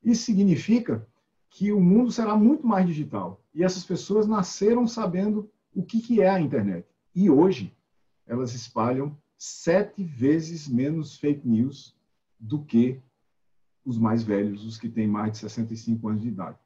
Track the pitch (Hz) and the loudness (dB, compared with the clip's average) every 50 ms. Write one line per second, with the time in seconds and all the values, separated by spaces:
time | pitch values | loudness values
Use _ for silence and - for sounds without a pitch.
0 | _ 226 240 226 - - 214 185 202 196 170 123 - - 214 240 226 - 127 110 | _ 2 0 0 2 0 2 4 4 4 4 2 2 2 2 2 2 -2 -6 -6
1 | - _ _ _ _ _ _ _ _ _ _ - 190 202 208 208 180 175 190 226 | -6 _ _ _ _ _ _ _ _ _ _ -4 -2 0 2 4 6 6 6 6
2 | 254 240 - 233 226 208 208 214 208 233 302 311 - 233 208 190 185 175 165 151 | 4 2 0 -2 -2 0 2 4 6 6 4 4 2 0 2 2 2 0 0 -4
3 | 147 - - 101 90 87 98 _ _ _ _ 151 175 185 180 196 180 - 185 151 | -6 -6 -6 -8 -8 -8 -12 _ _ _ _ -2 0 0 0 -4 -6 -6 -8 -8
4 | - - 196 220 214 214 220 208 185 - - - 196 214 240 240 240 226 - 226 | -4 -2 0 0 2 2 0 0 -2 -4 -4 0 2 2 2 2 0 -2 -2 -4
5 | 220 180 170 180 196 208 214 214 208 - _ _ _ _ _ 190 - - - 226 | -6 -4 -2 -2 -2 -2 -2 -4 -6 -8 _ _ _ _ _ -8 -8 -4 -4 -4
6 | - - 240 214 190 185 196 190 160 135 - 123 101 101 92 87 - _ _ _ | -2 0 2 4 4 4 4 2 0 0 -2 -2 -2 -2 -4 -6 -8 _ _ _
7 | _ _ _ 175 196 202 139 135 170 190 190 - 101 85 _ _ _ _ _ _ | _ _ _ 2 4 6 6 6 6 4 4 0 -6 -12 _ _ _ _ _ _
8 | _ _ _ _ _ - 113 123 127 117 123 123 - - _ 113 110 120 127 131 | _ _ _ _ _ -8 -6 -6 -6 -6 -8 -12 -14 -10 _ -2 -2 0 0 -2
9 | 143 147 - - _ _ _ _ - - - - - 165 170 196 208 202 - - | -4 -6 -8 -12 _ _ _ _ -18 -16 -16 -8 -2 2 2 2 2 0 -6 -10
10 | 190 165 147 117 120 139 156 165 160 160 170 160 147 147 123 120 131 147 160 165 | -10 -10 -6 -2 2 2 2 2 0 -6 -10 -12 -8 -4 -2 -2 0 0 -2 -4
11 | 151 - - - - 147 143 143 - 127 113 107 123 139 143 - - - _ _ | -6 -8 -10 -6 -2 -2 -2 -2 0 0 0 2 0 -2 -4 -12 -20 -20 _ _
12 | _ _ _ _ _ _ _ _ 117 110 151 151 147 - - 117 120 127 131 - | _ _ _ _ _ _ _ _ -10 -8 -8 -8 -6 0 2 2 2 2 0 -8
13 | _ _ _ _ _ _ _ _ _ _ _ _ _ _ _ _ _ 131 120 113 | _ _ _ _ _ _ _ _ _ _ _ _ _ _ _ _ _ -6 -2 0
14 | 113 110 113 117 113 107 101 101 101 104 101 104 107 110 110 - - 117 113 117 | 0 2 2 0 0 0 0 0 0 -2 -4 -8 -12 -14 -14 -10 -12 -8 -4 -2
15 | 110 107 104 104 107 107 107 - - 107 - 120 113 113 113 113 - 120 113 110 | -2 0 0 -2 -2 -6 -6 -8 -12 -12 -8 -8 -8 -6 -8 -10 -4 -4 -4 -4
16 | 110 110 107 104 107 120 104 92 90 85 - _ _ | -2 -4 -4 -4 -4 -6 -6 -8 -10 -12 -12 _ _